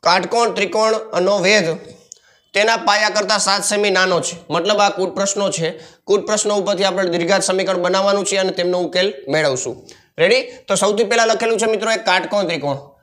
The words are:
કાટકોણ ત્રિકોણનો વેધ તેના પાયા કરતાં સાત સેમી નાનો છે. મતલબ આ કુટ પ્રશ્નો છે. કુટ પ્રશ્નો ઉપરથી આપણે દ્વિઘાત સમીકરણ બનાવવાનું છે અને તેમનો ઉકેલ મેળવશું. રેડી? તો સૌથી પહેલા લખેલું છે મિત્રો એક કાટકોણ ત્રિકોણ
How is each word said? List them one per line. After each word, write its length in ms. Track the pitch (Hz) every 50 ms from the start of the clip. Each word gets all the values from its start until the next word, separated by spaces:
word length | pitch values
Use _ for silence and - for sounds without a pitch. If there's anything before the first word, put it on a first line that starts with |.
| -
કાટકોણ 480 | 175 170 - 180 185 - 233 233 220
ત્રિકોણનો 880 | 180 196 202 190 - 214 220 226 220 214 220 - - 165 180 190 202 202
વેધ 400 | 170 185 214 214 180 160 160 - - - - - - _ - - _ _ _ _ _ _ -
તેના 220 | 190 208 220 226
પાયા 320 | 226 - 208 202 208 214 214
કરતાં 300 | - 214 202 185 214 202
સાત 260 | 196 196 196 202 202
સેમી 260 | - 208 208 208 208
નાનો 300 | 190 185 185 185 185 165
છે. 160 | - - - - - -
મતલબ 300 | - 170 170 202 214 202
આ 80 | 208 202
કુટ 260 | - - 185 180 -
પ્રશ્નો 360 | 185 196 196 - 208 202 190
છે. 200 | - - 165 156 185 - - - - _ _
કુટ 220 | - 196 202 -
પ્રશ્નો 300 | - 214 208 - 214 208
ઉપરથી 280 | 208 185 185 202 175 196
આપણે 240 | 190 180 190 190 180
દ્વિઘાત 340 | 170 175 170 170 196 190 -
સમીકરણ 340 | - 185 190 190 185 190
બનાવવાનું 480 | 175 175 180 180 190 190 202 196 202 190
છે 120 | 175 196
અને 140 | 196 190 185
તેમનો 280 | 175 - 175 180 180 180
ઉકેલ 360 | 180 165 - 180 185 202 202 - - 135
મેળવશું. 600 | 143 156 156 147 131 127 - 131 113 - - - - - _ _ _ -
રેડી? 240 | 160 190 233 262 247 - - - - -
તો 60 | 196
સૌથી 300 | 185 196 202 208 202 233
પહેલા 200 | 196 233 233 226
લખેલું 340 | 220 226 - 233 226 226 202
છે 80 | 226
મિત્રો 260 | 220 220 202 208 220 226
એક 120 | 214 -
કાટકોણ 400 | 190 180 185 170 165 - 208 196
ત્રિકોણ 320 | 160 170 151 139 143 135 135 - - - _